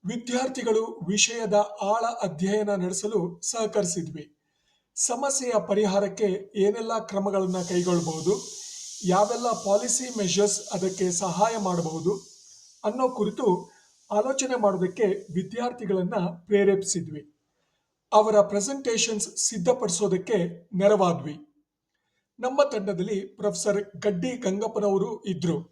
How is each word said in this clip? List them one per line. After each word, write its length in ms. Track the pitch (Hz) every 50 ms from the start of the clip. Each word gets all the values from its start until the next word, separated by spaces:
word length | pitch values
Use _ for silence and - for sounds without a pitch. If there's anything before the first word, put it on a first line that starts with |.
| _
ವಿದ್ಯಾರ್ಥಿಗಳು 920 | 180 233 240 233 240 240 247 262 262 254 269 240 233 220 220 226 220 - - 170 156
ವಿಷಯದ 460 | 202 208 - - 226 233 226 208 185 208 208 208 - -
ಆಳ 240 | 208 196 214 233 233
ಅಧ್ಯಯನ 640 | 233 233 - 214 190 160 147 180 196 202 214 214 202
ನಡೆಸಲು 720 | 202 190 180 180 190 - - 208 226 202 170 175 170 -
ಸಹಕರಿಸಿದ್ವಿ. 960 | - - - 233 220 208 - 214 202 175 - 185 165 - - 151 147 - _ _ _ _ _ _ _ _ _ _ _ _ _
ಸಮಸ್ಯೆಯ 560 | - - - 240 240 277 277 269 269 262 247 233 214 175 190
ಪರಿಹಾರಕ್ಕೆ 840 | 202 196 214 202 185 202 202 196 - - 220 202 185 - - - _
ಏನೆಲ್ಲ 440 | 214 190 202 208 233 226 226 226 220
ಕ್ರಮಗಳನ್ನ 580 | 220 - 196 196 196 202 196 196 185 185 180 185
ಕೈಗೊಳ್ಳಬಹುದು, 920 | 175 - 180 175 175 180 180 170 143 - 160 156 151 170 208 196 - - - - - - - - - - - - -
ಯಾವೆಲ್ಲ 480 | 180 180 190 208 208 240 233 240 240
ಪಾಲಿಸಿ 680 | 226 - - 196 196 208 226 247 - - 254 254 240 226
ಮೆಷರ್ಸ್ 440 | 202 180 170 190 202 208 202 - - - -
ಅದಕ್ಕೆ 380 | 190 180 190 185 - 190 180
ಸಹಾಯ 460 | 175 - 202 170 165 175 208 226 226 226
ಮಾಡಬಹುದು 760 | 202 185 180 170 160 160 156 160 143 175 208 - - - - - - - - - - - _ _ -
ಅನ್ನೋ 260 | 214 214 254 262 254
ಕುರಿತು 600 | - - 208 214 - - 277 214 180 - - - _ _ _ _ _ _ _ _
ಆಲೋಚನೆ 500 | - 208 214 254 269 269 262 254 254 240
ಮಾಡೋದಕ್ಕೆ 420 | 214 202 190 185 180 180 180 - 220 196 190 196 - - -
ವಿದ್ಯಾರ್ಥಿಗಳನ್ನ 800 | 180 185 - - 233 240 247 240 - 226 180 196 185 185 180 240 214 180 175 170 - -
ಪ್ರೇರೇಪಿಸಿದ್ವಿ. 960 | _ 208 202 202 196 196 196 190 - - 185 170 160 151 147 - - _ _ _ _ _ _ _ _ _ _ _ _ _ _ _ _ -
ಅವರ 280 | 208 214 214 214 208
ಪ್ರೆಸೆಂಟೇಷನ್ಸ್ 960 | 202 202 202 202 202 233 277 277 269 254 226 226 - 233 226 208 208 - - -
ಸಿದ್ಧಪಡಿಸೋದಕ್ಕೆ 1300 | - - 233 214 175 220 247 254 247 202 175 - 214 190 180 180 - - 160 - 170 - - - - _ -
ನೆರವಾದ್ವಿ. 600 | 180 190 202 214 202 190 180 165 135 131 151 147 - - _ _ _ _ _ _ _ _ _ _ _ _ _ _ _ _ _ _ _
ನಮ್ಮ 220 | 233 247 262 277 285 277
ತಂಡದಲ್ಲಿ 480 | 269 214 196 196 202 170 180 214 220 190
ಪ್ರೊಫೆಸರ್ 760 | 196 - - - 196 202 185 - - 214 202 202 202 - - -
ಗಡ್ಡಿ 400 | - 208 196 175 233 254 247 247
ಗಂಗಪ್ಪನವರು 840 | - 196 190 202 220 220 220 - 202 202 196 196 185 240 226 - -
ಇದ್ರು. 360 | 208 185 170 180 175 160 139 170 -